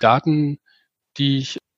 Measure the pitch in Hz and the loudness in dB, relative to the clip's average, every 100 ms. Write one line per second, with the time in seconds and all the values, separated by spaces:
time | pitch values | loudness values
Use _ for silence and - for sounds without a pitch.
0 | 113 127 - 151 147 143 _ _ _ _ | 2 2 2 0 -2 -6 _ _ _ _
1 | _ - 139 135 135 - - | _ -4 -2 -2 -4 -12 -16